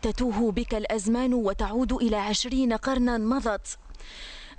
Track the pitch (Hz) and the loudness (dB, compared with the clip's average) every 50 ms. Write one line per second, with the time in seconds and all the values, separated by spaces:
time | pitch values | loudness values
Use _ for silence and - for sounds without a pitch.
0 | - 226 202 - 247 247 214 202 240 226 196 226 240 - - 214 214 - - 220 | 0 -2 0 2 0 0 2 2 2 2 0 0 -2 -2 -2 -4 -2 -2 -2 -2
1 | 190 208 226 240 254 262 247 247 226 196 196 - 220 196 208 240 262 214 247 240 | 2 2 2 2 4 2 2 2 2 0 0 0 -2 0 0 0 2 2 2 2
2 | 247 226 214 208 196 208 214 - - 247 254 262 262 240 226 220 - 262 269 254 | 2 2 2 2 0 0 0 0 0 0 0 2 2 2 2 2 0 0 2 2
3 | 247 240 240 226 214 220 254 277 208 233 208 190 - - - - - - - - | 2 2 2 2 2 2 0 2 2 0 -2 -2 -4 -10 -12 -12 -14 -18 -16 -16
4 | - - - - - - - - - - - | -16 -16 -16 -14 -14 -14 -14 -16 -16 -16 -4